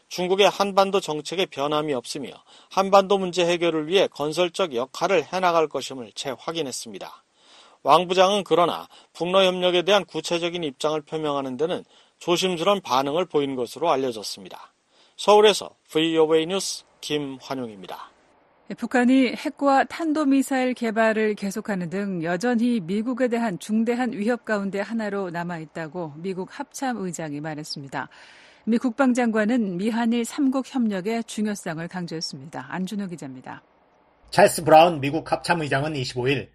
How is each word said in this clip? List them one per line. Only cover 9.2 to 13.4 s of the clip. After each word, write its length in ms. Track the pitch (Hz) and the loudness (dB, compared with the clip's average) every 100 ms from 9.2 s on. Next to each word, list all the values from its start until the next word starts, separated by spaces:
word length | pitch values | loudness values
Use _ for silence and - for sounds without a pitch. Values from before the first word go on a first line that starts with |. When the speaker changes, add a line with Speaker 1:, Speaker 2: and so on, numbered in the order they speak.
| 170 190 | 0 2
Speaker 1:
협력에 380 | 185 185 180 175 | 2 2 0 2
대한 240 | 165 202 170 | 2 2 0
구체적인 580 | 156 - 170 170 175 | -8 -4 -2 -2 -4
입장을 380 | 156 131 151 156 | -8 -4 -2 -2
표명하는 560 | 151 160 151 143 135 127 | -4 -6 -2 -2 -4 -4
데는 260 | 165 139 - _ _ _ | -4 -4 -10 _ _ _
조심스러운 600 | - 175 185 170 185 196 | -2 0 0 0 0 0
반응을 440 | - 123 139 160 180 | 0 0 0 -2 0
보인 300 | 151 | 0